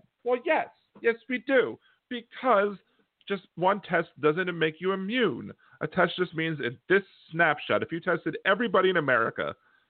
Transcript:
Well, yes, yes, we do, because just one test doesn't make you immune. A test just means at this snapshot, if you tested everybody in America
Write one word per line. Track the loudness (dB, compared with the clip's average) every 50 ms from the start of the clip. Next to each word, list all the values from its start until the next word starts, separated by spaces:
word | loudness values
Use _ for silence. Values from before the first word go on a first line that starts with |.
| -16 _ _ _ -4
Well, | -2 -2 -2 0
yes, | 0 0 0 0 -4 -10 _ _ _ _ -4
yes, | -2 -2 -2 -2 _ -8
we | -8 -6 -2 2
do, | 4 4 4 2 -2 -8 _ _ _ _ _ -12
because | -10 -10 -10 _ -12 -4 0 2 4 4 2 0 -2 -8 _ _ _ _ _ _ _ _ _ -8
just | -8 -8 -8 _ _
one | -2 0 0 0 0
test | -2 -2 0 0 -2 -2 _ 0
doesn't | 2 2 2 2 0 -4 -2 -2
make | -2 -2 -2 -2
you | -4 -4
immune. | -2 -2 -4 -4 -2 0 0 0 0 -4 -10 -14 -16 _ _ _ _ -10
A | -8 -4
test | 0 2 2 2 2 -2
just | -4 -4 -4
means | -4 -4 -4 -4 -4 -4
at | -6 -6 -6 _ 2
this | 2 2 2 -2 _ _ _ -6
snapshot, | 0 2 2 2 2 0 -2 0 0 0
if | 0 -2
you | -8 -6
tested | -2 -2 -2 -2 -2 -4 -6 -2 0
everybody | 0 2 2 0 0 2 2 4 4
in | 2 2
America | 2 2 2 2 2 0 -2 -4 -6 -6 -6 _ _ _ _ _ _ _